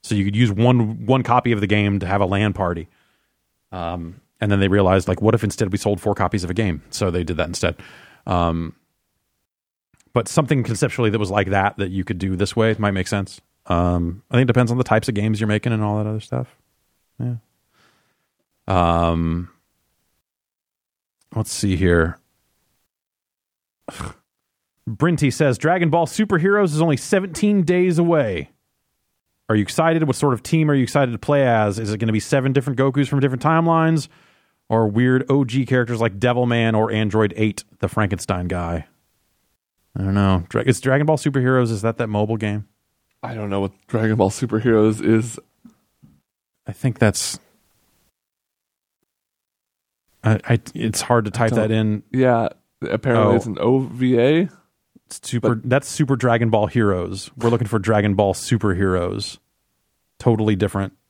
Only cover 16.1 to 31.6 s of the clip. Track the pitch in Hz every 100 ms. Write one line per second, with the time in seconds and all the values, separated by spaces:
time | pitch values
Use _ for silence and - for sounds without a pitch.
16.1 | 107 - 123 127 _ _ _ _ _ _
17.1 | - 123 117 _ _ _ _ _ _ _
18.1 | _ _ _ _ _ - 92 85 85 85
19.1 | 82 82 85 87 _ _ _ _ _ _
20.1 | _ _ _ _ _ _ _ _ _ _
21.1 | _ _ 110 104 - 101 90 92 85 82
22.1 | - _ _ _ _ _ _ _ _ _
23.1 | _ _ _ _ _ _ _ - - -
24.1 | - _ _ _ _ _ _ - 110 170
25.1 | 160 143 - 147 113 156 180 165 165 165
26.1 | - 214 185 185 202 190 151 165 139 -
27.1 | 196 190 160 208 202 170 180 185 165 170
28.1 | 160 117 87 69 _ _ _ _ _ _
29.1 | _ _ _ - 107 101 - 165 160 151
30.1 | 127 147 120 - 160 151 143 123 147 131
31.1 | 113 - 143 131 113